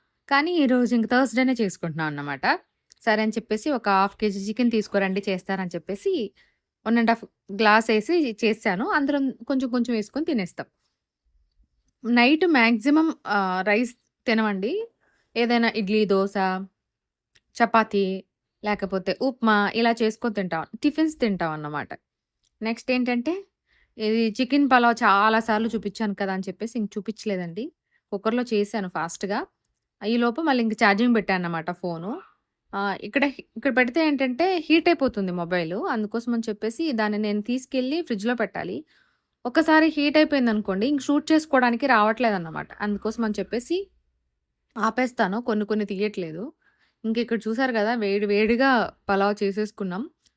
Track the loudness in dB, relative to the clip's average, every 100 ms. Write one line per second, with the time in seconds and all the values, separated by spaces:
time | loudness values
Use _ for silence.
0 | _ _ 0 2 2 2 4 4 2 2
1 | 2 2 2 2 2 2 -2 -2 -8 -4
2 | -4 -4 -6 -4 -2 -2 _ _ _ _
3 | 0 2 2 -2 -4 -4 -2 -2 2 2
4 | 2 0 -2 -2 -6 0 2 2 0 0
5 | 0 -2 -2 -6 -4 -6 -4 -8 -8 -6
6 | -2 -2 -4 _ _ _ _ _ -2 2
7 | 2 0 -4 _ -14 0 4 4 4 0
8 | 2 0 0 0 -2 0 -2 -2 0 0
9 | 0 0 -2 -4 -4 -2 0 -2 -2 -2
10 | -4 -6 -4 -2 -4 -8 -16 _ _ _
11 | _ _ _ _ _ _ _ _ _ _
12 | 0 4 6 4 4 4 4 4 4 4
13 | 2 -2 -4 -2 0 -2 0 0 0 -6
14 | _ _ -2 0 0 -2 -4 -4 -6 _
15 | _ _ _ -2 2 2 2 0 0 0
16 | 2 2 0 0 -2 -2 -8 _ _ _
17 | _ _ _ _ _ -2 2 4 2 0
18 | 0 -4 -10 _ _ _ -4 -4 -2 -4
19 | -2 -2 -2 0 2 4 2 2 0 2
20 | 0 -2 -4 -4 -4 -6 -8 -2 -2 2
21 | -2 0 -2 0 -2 -4 -6 -6 -8 -12
22 | _ _ _ _ _ -8 -6 -6 -2 -2
23 | 0 0 -2 -4 -8 _ _ _ _ -6
24 | -2 2 0 0 0 2 4 6 6 4
25 | 4 6 4 2 2 0 0 -2 -6 -4
26 | -4 -2 -4 -4 -6 -8 -8 -6 -6 -6
27 | -8 -8 -4 -4 -6 -8 -10 _ _ _
28 | -10 -4 -2 0 0 0 0 -2 -4 -4
29 | -6 -6 -4 -4 -6 _ _ _ _ _
30 | -2 0 0 0 0 2 0 2 2 4
31 | 4 2 0 -2 -2 -6 -6 -8 -6 -6
32 | -8 -10 -14 _ _ _ _ -4 -4 -4
33 | -4 -2 -2 -4 -16 -6 -2 2 2 2
34 | 0 2 -2 0 0 0 2 2 4 2
35 | 0 0 -4 -4 -2 -2 -2 -4 -4 -4
36 | -4 -4 -2 -2 -2 -4 -6 -4 -4 0
37 | -2 0 -2 -2 -2 -6 -4 -4 -2 -4
38 | -4 -4 -2 -2 -4 -6 -8 -8 -12 _
39 | _ _ _ _ -2 0 4 4 4 2
40 | 2 4 4 2 2 0 -2 -2 0 -2
41 | 0 0 4 2 4 2 2 0 2 4
42 | 4 2 0 0 -4 -10 -12 -6 -4 -4
43 | -4 -4 -4 -4 -4 -6 -4 -4 -4 _
44 | _ _ _ _ _ _ _ -2 -2 0
45 | -2 0 -2 0 -2 -2 0 -2 -2 -4
46 | -4 -4 -8 -8 -12 _ _ _ _ _
47 | -4 -2 -2 -4 -4 -2 0 0 0 0
48 | 0 0 0 2 2 2 4 2 0 -6
49 | -2 2 2 0 -2 -2 -6 -6 -6 -6
50 | -8 _ _